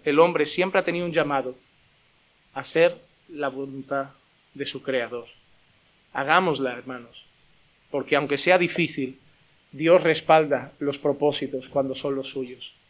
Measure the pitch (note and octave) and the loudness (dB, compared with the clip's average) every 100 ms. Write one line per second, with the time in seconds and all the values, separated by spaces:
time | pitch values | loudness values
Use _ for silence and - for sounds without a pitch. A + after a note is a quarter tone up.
0 | D3+ D3 F3 E3 D3 F3 F#3 F#3+ F3+ E3+ | 0 6 6 4 -2 0 0 0 0 -2
1 | F3 D#3+ D3 C#3 B2+ B2+ _ _ _ _ | -2 -2 0 -2 -4 -10 _ _ _ _
2 | _ _ _ _ _ C3+ - D#3+ E3+ - | _ _ _ _ _ -12 -2 2 2 0
3 | - _ - D3 C#3 C3 C#3 C3+ C3 C#3 | -18 _ -16 -6 -6 -6 -10 -10 -6 -6
4 | C#3 - _ _ _ C#3 C#3 C3 - C3 | -6 -12 _ _ _ -12 -10 -8 -4 -4
5 | A#2 A#2+ A2+ - _ _ _ _ _ _ | -4 -8 -12 -20 _ _ _ _ _ _
6 | _ - C#3 F3 F#3 C3+ C3 B2 B2 B2 | _ -6 2 2 2 0 -4 -6 -12 -14
7 | A#2 - - _ _ _ _ _ _ C#3+ | -16 -20 -20 _ _ _ _ _ _ -6
8 | - C#3+ C#3 C#3 F3 F3+ F3 - D#3 - | 0 0 2 0 4 4 4 0 -2 -2
9 | C3 - - _ _ _ _ C3+ E3 F3+ | -8 -8 -20 _ _ _ _ -2 4 6
10 | E3+ D3+ - D#3+ D3 B2+ C3+ - C#3+ C#3 | 6 2 4 4 4 -2 -4 -6 -6 -2
11 | D3 C#3 D3 C#3+ C#3+ C3+ - C#3 C3+ C3 | -2 0 0 0 -6 -8 -6 -4 -2 -4
12 | C#3+ C3+ C3 C3+ B2 B2+ - - | -6 -6 -6 -8 -10 -12 -18 -20